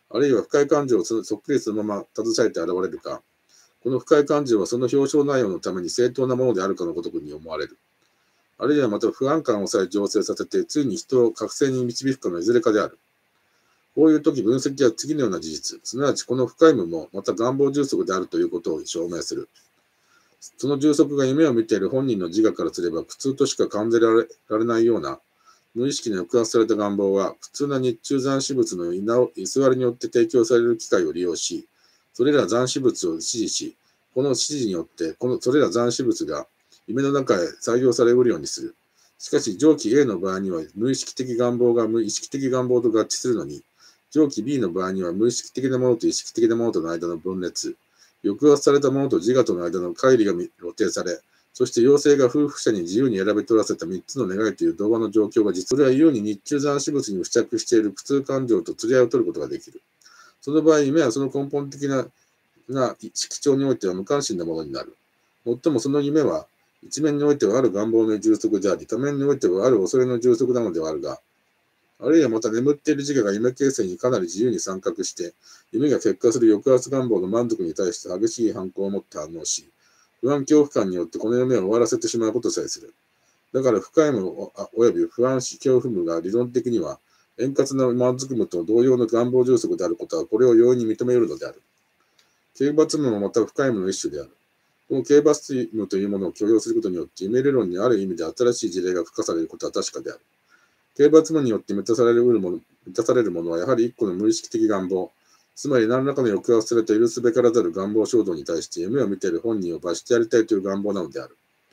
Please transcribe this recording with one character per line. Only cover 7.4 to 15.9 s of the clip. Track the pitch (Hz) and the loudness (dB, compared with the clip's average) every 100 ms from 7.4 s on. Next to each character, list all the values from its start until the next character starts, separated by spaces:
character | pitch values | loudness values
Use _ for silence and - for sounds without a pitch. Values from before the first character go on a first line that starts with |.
| 80 | -10
わ | 78 | -8
れ | 71 | -8
る。 | _ _ _ _ _ _ _ _ - | _ _ _ _ _ _ _ _ -6
あ | 120 | 0
る | 147 | 2
い | |
は | 123 | 2
ま | 101 | 0
た | 107 | -2
不 | - 135 | 0 -2
安 | 160 | 0
感 | 139 107 | 0 -2
を | 95 | 0
さ | 101 | -2
え | |
醸 | 92 104 98 | 0 0 0
成 | 104 | 0
さ | 92 95 | -2 -4
せ | 95 | -4
て、 | 95 | -2
つ | 87 151 | -2 -2
い | 135 | -2
に | 92 | -4
人 | - 127 117 | -2 2 2
を | |
覚 | - 104 | 0 -8
醒 | - 139 | -2 -2
に | 131 | 0
導 | 123 120 135 | -4 -4 -4
く | 131 | -4
か | 98 | -4
の | 85 | -4
い | |
ず | 95 | 2
れ | 120 | 2
か | 113 | 4
で | 107 | 2
あ | - | 0
る。 | - _ _ _ _ _ _ _ _ _ | -6 _ _ _ _ _ _ _ _ _
こ | - | 4
う | 156 | 4
い | 156 | 4
う | |
時、 | 156 139 | 2 0
分 | 101 131 | 0 0
析 | 143 139 | 0 2
は | 127 | 2
次 | - 135 | 2 -4
の | 156 | -2
よ | 120 | -2
う | |
な | 85 | -2
事 | 78 | -8
実、 | 76 - - | -10 -10 -14
す | - | -12